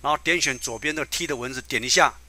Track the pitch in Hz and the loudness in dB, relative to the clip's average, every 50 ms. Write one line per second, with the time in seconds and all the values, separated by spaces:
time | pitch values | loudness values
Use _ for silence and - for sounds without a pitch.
0 | - 139 151 147 - 160 170 175 - 147 131 120 - 131 117 110 - 151 156 156 | 2 0 0 0 2 0 2 2 2 0 -2 -4 -6 -8 -8 -4 -4 -4 -2 -2
1 | 143 - - - 175 151 147 120 120 127 131 131 - - 135 113 117 127 - 180 | -4 -4 -4 -6 -4 -4 -4 -4 -4 -6 -6 -8 -6 -4 -4 -2 0 2 6 6
2 | 160 131 - - - | 6 6 4 -4 -20